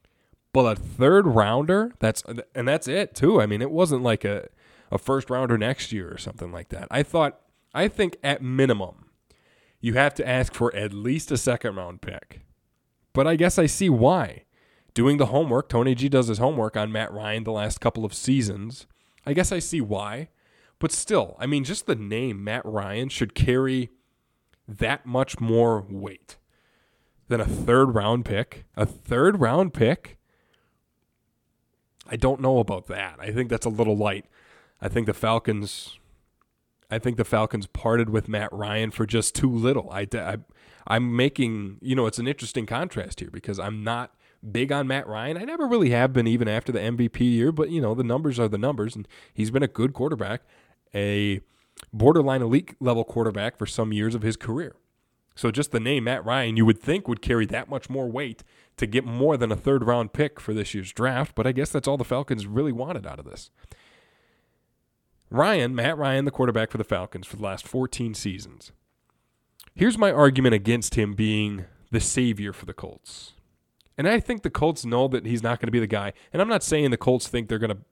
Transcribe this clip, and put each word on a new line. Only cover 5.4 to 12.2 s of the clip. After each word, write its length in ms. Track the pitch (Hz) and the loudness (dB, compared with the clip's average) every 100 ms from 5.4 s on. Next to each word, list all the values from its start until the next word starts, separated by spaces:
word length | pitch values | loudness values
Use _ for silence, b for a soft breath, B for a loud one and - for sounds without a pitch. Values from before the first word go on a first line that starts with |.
| 127 113 | 2 2
next 340 | 107 135 - | 2 -2 -4
year 200 | 107 85 | -6 -8
or 60 | - | -10
something 340 | - - 87 | -12 -10 -12
like 160 | 87 - | -12 -12
that. 180 | - - | -12 -4
I 120 | 131 | -2
thought, 380 | 147 170 147 - _ _ _ | 0 2 0 -2 _ _ _
I 140 | 131 202 | -2 -2
think 300 | - 190 - | 0 -2 -2
at 200 | 139 143 | -2 -2
minimum, 640 | 127 131 135 107 92 - _ _ _ b b b b b | 0 2 4 2 -2 -10 _ _ _ b b b b b
you 140 | 117 | 0
have 180 | 117 143 - | 4 4 2
to 120 | 127 | -2
ask 240 | 127 127 | 0 0
for 240 | - 117 98 | 0 -2 0
at 160 | 104 | -6
least 400 | 101 110 156 - | -6 -4 -4 -2
a 60 | 131 | -2
second 380 | - 120 117 98 | 0 -2 -4 -6
round 260 | 90 87 | -10 -12
pick. 400 | - - | -14 -14